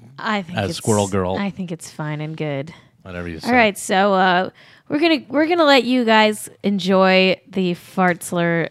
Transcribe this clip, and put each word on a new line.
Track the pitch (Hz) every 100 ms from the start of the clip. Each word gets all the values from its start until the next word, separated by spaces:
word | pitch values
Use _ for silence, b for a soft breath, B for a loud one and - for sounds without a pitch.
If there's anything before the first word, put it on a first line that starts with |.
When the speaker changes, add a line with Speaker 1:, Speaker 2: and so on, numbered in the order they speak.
| - -
Speaker 1:
I | 226 208
think | 170 175
Speaker 2:
as | 135
Speaker 1:
it's, | -
Speaker 2:
Squirrel | - 208 202
Girl. | 180 90 -
Speaker 1:
I | 196
think | - 180
it's | 165 -
fine | - 151 151
and | 151 156
good. | 151 139 156 - b b
Speaker 2:
Whatever | 92 90 87
you | 80
say. | 233
Speaker 1:
All |
right, | 247 220 196
so, | - 190 202
uh, | 190 185 180 - - b b b
we're | 294
gonna, | 330 294 214
we're | 269 311
gonna | 349
let | 294 269
you | 233 254
guys | 226 220 214 208 - -
enjoy | 202 202 185 190 190 185 185 - -
the | 190 180
Fartzler, | 175 - - 180 170 - 180 170 170 -